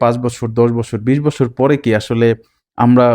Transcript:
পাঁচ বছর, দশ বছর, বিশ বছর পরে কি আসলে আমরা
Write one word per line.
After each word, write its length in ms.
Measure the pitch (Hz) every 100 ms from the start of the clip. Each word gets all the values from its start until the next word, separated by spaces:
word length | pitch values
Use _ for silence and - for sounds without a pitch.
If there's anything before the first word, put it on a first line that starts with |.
পাঁচ 140 | 120 120 123
বছর, 220 | - 117 113
দশ 80 | 117 117
বছর, 180 | 113 113 110
বিশ 120 | 139 147
বছর 200 | - 123 120
পরে 160 | 135 147
কি 60 | 127 107
আসলে 260 | - 117 117 110 _ _ _ -
আমরা 280 | 120 123 123